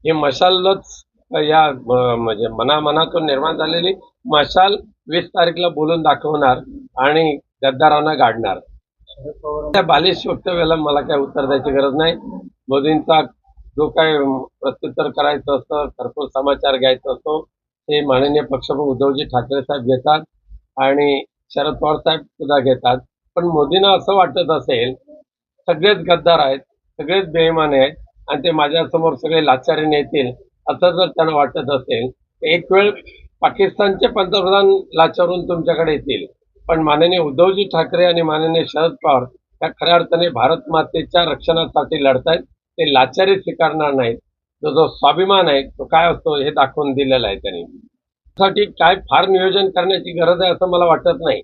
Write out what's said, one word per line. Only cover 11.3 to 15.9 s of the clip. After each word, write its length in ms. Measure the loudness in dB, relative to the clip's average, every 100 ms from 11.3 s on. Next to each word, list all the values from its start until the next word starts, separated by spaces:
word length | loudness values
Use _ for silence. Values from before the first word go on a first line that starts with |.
| -4 -2
द्यायची 260 | -2 0
गरज 220 | 0 0 0
नाही. 200 | -2 -2 -10 -16 -18 _ -4
मोदींचा 540 | -2 2 0 2 0 0 _ _ _ -14 -4
जो 120 | -2
काय 280 | 0 2 2 0 -4 -8 _
प्रत्युत्तर 480 | -6 -6 -8 -4 -6
करायचं 480 | -2 -2 -2 -2 -4
असतं, 280 | -4 -6 -6